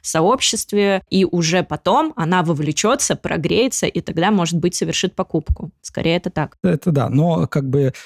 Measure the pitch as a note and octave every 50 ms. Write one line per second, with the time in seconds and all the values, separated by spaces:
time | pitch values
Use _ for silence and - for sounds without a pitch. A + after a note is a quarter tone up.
0 | - - - G#3+ E3+ G3+ B3+ C4 - - - - - - G#3 G3+ G3+ G3 G3 F#3
1 | - - - F#3+ F#3 - F3 F3 E3 D#3 F3 F#3 - - D3+ - - F3+ G#3+ C#4+
2 | D#4+ D#4 - - E3 D#3+ F#3 F#3 D#3+ E3+ E3 C#3+ D3+ D3+ D3+ - - G#3+ C4+ -
3 | - - D3+ - - D#3+ D#3 E3+ C#3+ E3 E3+ G3+ B3+ C4 - - F#3 - - E3+
4 | - - - D#3+ E3+ G#3 A3 F#3+ E3+ D#3+ E3+ E3 - F3 - - E3 D#3+ - -
5 | - F#3 - - F#3+ - - D#3+ - - - - D3+ D#3+ _ _ - - - -
6 | - D#3+ E3 F3 - F3+ - D#3 D3+ - _ - - F3+ E3 C#3+ - F3+ D3 C#3
7 | B2 B2 A#2+ C#3 D#3+ F3 D#3+ E3+ D#3 - - D3+ C#3 C3 C3 C#3+ C3+ B2+ - -
8 | -